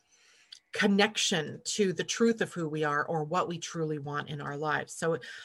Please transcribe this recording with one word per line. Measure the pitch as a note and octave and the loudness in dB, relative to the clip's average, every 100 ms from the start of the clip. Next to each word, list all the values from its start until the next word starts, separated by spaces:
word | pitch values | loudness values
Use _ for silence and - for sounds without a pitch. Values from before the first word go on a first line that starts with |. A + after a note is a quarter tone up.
| _ _ _ _ - - _ | _ _ _ _ -20 -20 _
connection | - G3+ G3 G#3+ G#3+ - F3 D3 C3 | 2 4 6 4 4 0 0 -2 -6
to | - - F#3+ | -6 2 2
the | E3+ | 2
truth | F3 - A#3 A3 | -2 2 4 4
of | F3+ | -2
who | F3+ D#3+ | -2 -4
we | D#3 | 0
are | D3+ D3 - | 0 0 0
or | E3 | 0
what | D3+ F3+ E3 | 0 0 0
we | E3+ | -4
truly | - E3+ D#3 D3+ | -6 -4 -2 -2
want | C#3+ C#3+ C#3 | -4 -6 -6
in | D3 | -8
our | C#3+ C#3+ | -6 -4
lives. | D3+ C#3+ - | 0 -2 -2
So | - E3 E3 - - | -2 0 0 -4 -14